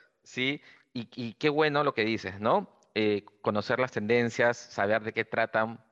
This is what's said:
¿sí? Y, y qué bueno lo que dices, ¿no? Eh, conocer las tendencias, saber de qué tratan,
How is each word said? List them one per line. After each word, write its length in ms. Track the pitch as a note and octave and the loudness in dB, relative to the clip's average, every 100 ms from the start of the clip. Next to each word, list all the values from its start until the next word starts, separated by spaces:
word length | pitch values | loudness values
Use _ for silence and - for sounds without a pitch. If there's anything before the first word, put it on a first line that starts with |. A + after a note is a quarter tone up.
| _ _ | _ _
¿sí? 380 | - B2+ C3 C#3+ - - _ | -14 -4 -4 -4 -12 -20 _
Y, 160 | B2 A2+ - | -12 -10 -10
y 180 | A#2 | -10
qué 160 | - D3 | -2 0
bueno 340 | D3 D3+ C#3+ | 2 2 2
lo 120 | C#3+ A#2 | 0 0
que 100 | G#2+ | 0
dices, 340 | A2 F#2+ G2 | 0 -4 -2
¿no? 400 | A2 G3 F#3+ _ _ | 2 2 0 _ _
Eh, 320 | A2 G#2+ G2+ - _ | 0 2 0 -4 _
conocer 380 | A2+ G#2 - A#2+ | -2 -2 0 0
las 120 | B2+ | 0
tendencias, 640 | A#2 G#2 A#2+ A#2 A#2+ A#2+ A#2 | -2 2 2 2 2 2 2
saber 460 | - - G2+ A2 | -8 -2 0 0
de 120 | A2 | -2
qué 120 | A2+ - | -4 -4
tratan, 580 | A2+ A2+ A2+ A2 A2+ _ | -2 0 0 -2 -6 _